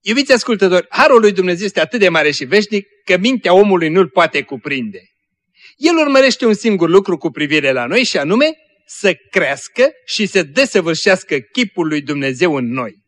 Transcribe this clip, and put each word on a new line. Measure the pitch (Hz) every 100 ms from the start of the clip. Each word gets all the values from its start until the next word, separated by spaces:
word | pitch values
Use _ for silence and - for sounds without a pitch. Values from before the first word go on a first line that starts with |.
Iubiți | - 240 277
ascultători, | 254 - 214 190 180 170
harul | - 294 254
lui | 214
Dumnezeu | 190 185 175
este | 202 185
atât | 156 247
de | 190
mare | 165 151
și | 143
veșnic | 156 190 208 208 196 _
că | - 180
mintea | 208 262 180
omului | 180 208 185 165
nu-l | 170 175
poate | - 165 151
cuprinde. | 127 131 147 139 113 95 _ _ _ _ _ _ _ _
El | 302 330
urmărește | 302 269 262 - 240
un |
singur | 214 233 202 165
lucru | 180 196 170
cu | 165
privire | 127 151 151 139
la | 131 120
noi | 208
și | 254 175
anume | 143 208 302 311 _ _ _
să | - 202 175 _
crească | 190 147 139 - - 262 - -
și | - 202
să | 190
desăvârșească | 156 147 269 208 170 160 - 185 - 147
chipul | - - 233 - 160
lui | 151
Dumnezeu | 143 147 135 127 175
în | 143 123
noi. | 131 117 -